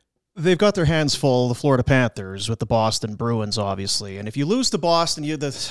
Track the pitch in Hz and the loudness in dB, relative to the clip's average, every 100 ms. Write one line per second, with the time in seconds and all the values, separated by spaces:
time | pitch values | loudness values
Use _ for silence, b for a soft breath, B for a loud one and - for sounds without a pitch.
0 | b _ _ - 165 180 208 196 160 160 | b _ _ -4 0 4 4 4 2 2
1 | 147 - 143 127 123 120 147 131 123 135 | 2 0 2 2 2 0 2 2 4 2
2 | 120 - 95 98 101 113 107 117 110 - | 2 -2 -10 -8 -6 -4 0 2 2 0
3 | 113 104 117 117 104 101 101 98 98 - | -6 -4 -2 -2 -2 -2 -2 -2 -4 -4
4 | 101 98 104 123 143 240 240 202 170 170 | -6 -10 -8 -4 0 0 0 0 2 2
5 | 165 - 147 156 143 127 - | 2 -2 -4 -4 -4 -6 -8